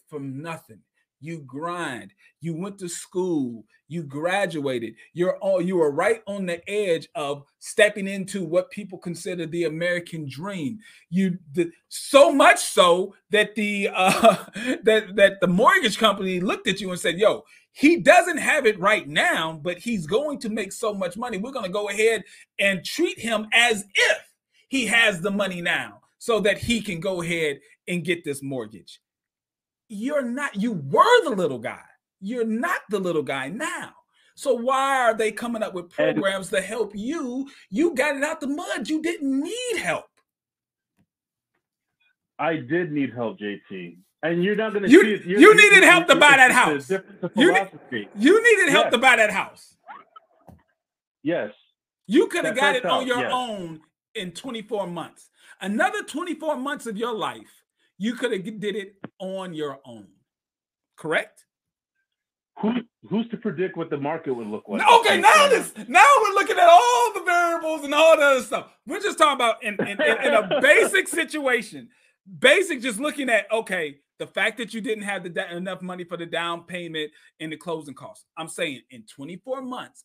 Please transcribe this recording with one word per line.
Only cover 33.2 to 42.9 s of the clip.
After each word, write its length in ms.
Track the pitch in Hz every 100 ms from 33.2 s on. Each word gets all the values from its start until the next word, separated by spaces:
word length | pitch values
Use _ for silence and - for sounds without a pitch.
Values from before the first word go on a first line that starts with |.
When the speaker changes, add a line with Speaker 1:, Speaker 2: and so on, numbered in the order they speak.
Speaker 1:
guy 260 | 135 135 135
now. 420 | 202 320 339 196 - _ _ _ -
So 180 | 285
why 460 | 247 233 - 269 269
are 140 | 240
they 200 | 220 220
coming 280 | 214 240 233
up 100 | 196
with 120 | 180 175 -
Speaker 2:
And 180 | 156 -
Speaker 1:
programs 320 | 196 190 180
to 100 | 196
help 320 | 190 233 202 202
you? 540 | 226 330 262 254 269 - -
You 240 | 202 330
got 220 | 254 294 277
it 80 |
out 160 | 294 311
the 80 | 269
mud. 400 | 285 - 359 226
You 140 | 311
didn't 400 | 330 339 277 269
need 380 | 330 466 494 453
help. 260 | 180 143 - _ _ _ _ _ _ _ _ _ _ _ _ _ _ _ _ _ _ _ _ _ _ -
Speaker 2:
I 160 | 151 160
did 380 | 123 170 170